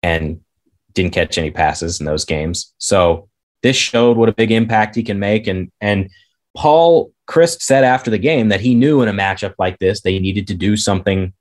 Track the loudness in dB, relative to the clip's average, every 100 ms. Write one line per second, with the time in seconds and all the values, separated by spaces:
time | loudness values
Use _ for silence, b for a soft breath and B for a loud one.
0 | -2 -2 -4 -10 _ _ _ _ _ -4
1 | -2 0 -2 -2 -6 0 -2 0 -6 -6
2 | -4 -4 -4 -4 -4 -8 -10 _ -2 2
3 | 2 0 -6 _ _ _ -2 0 -2 2
4 | 2 4 2 2 0 0 2 0 0 -4
5 | -4 -4 -2 -2 -2 -6 -8 _ -2 -2
6 | -2 b b b _ -4 2 4 6 4
7 | 2 _ -4 2 2 0 0 2 4 2
8 | 0 -2 0 0 0 0 2 2 4 4
9 | 2 0 -2 -4 -8 -4 -6 -2 -2 -2
10 | -2 -2 -2 -4 -6 -4 -2 -2 0 -2
11 | 0 -2 -4 -10